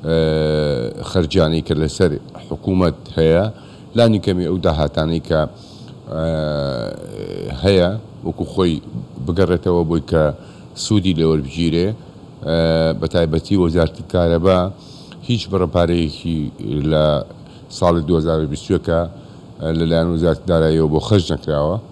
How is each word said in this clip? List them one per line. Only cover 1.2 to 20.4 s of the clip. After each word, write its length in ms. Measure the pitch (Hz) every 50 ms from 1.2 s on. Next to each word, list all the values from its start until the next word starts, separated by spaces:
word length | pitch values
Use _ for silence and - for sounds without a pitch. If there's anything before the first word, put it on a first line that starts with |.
| 85 73 - 95 80 78 80 80 -
کە 60 | - 82 76
لەسەر 300 | 78 73 - - 95 82 73 - - - - - - -
حکوومەت 480 | - - - 98 92 92 90 82 71 - - - -
هەیە، 280 | 82 80 80 82 87 101 110 110 - - - - - - - -
لانی 220 | 117 117 117 107 98 87
کەمی 200 | 101 92 90 90 76
ئەو 80 | 92 92 82
داهاتانەی 540 | 90 78 78 76 73 - 78 78 80 82 80 76 -
کە، 120 | 82 78
ئە، 840 | 78 76 - - - - - - - - - - - - - 80 80 82 80 78 78 76 76 73 69 69 65 62 55 50 - - - 50 50 50 50 50 50 50 50 50 - 62 69
هەیە، 260 | 98 98 92 87 87 101 110 - - - - -
وەکو 200 | 82 - - 87 - -
خۆی 280 | 98 92 87 80 - - - - - - - - - 65
بگەڕێتەوە 580 | 76 85 92 95 85 90 85 - 92 87 87 85 78
بۆی 140 | 85 80 69 -
کە 120 | 85 80 78 76 73 - - - - - - - - - -
سوودی 300 | - 110 104 90 95 87
لێ 120 | 78 82 80
وەربگیرێ. 560 | 80 76 67 67 69 82 82 82 78 85 87
ئە، 80 | 101 110 110 - - - - - - - - - 78 82 82 82 82 80 82 80 80 80 -
بە 80 | - 78 -
تایبەتی 420 | 87 85 78 78 80 - - 101 95 87
وەزارەتی 400 | 82 80 87 82 80 85 - - - -
کارەبا 460 | 90 85 85 85 82 82 95 92 90 90 95 98 - - - - - - - - - -
هیچ 140 | - 123 104 - 92
بڕەپارەیەکی 880 | 98 95 90 82 80 87 85 82 87 85 82 76 73 - - 85 82 78 73 64 - - - 53 67 76 69 78
لە 140 | 78 76 76 76 73 69 - - - - - - - - - - -
ساڵی 240 | - 92 87 85 85 78
دوهزار 320 | 76 87 80 78 82 80 80 78
و 40 |
بیست 240 | 73 73 71 - -
و 60 | 95
یەکە 220 | 87 - - 82 82 87 85 - - - - - - - - - - 80 80 80
لەلایەن 300 | 80 82 80 82 82 82 85 85
وەزارەتی 320 | 80 82 82 80 -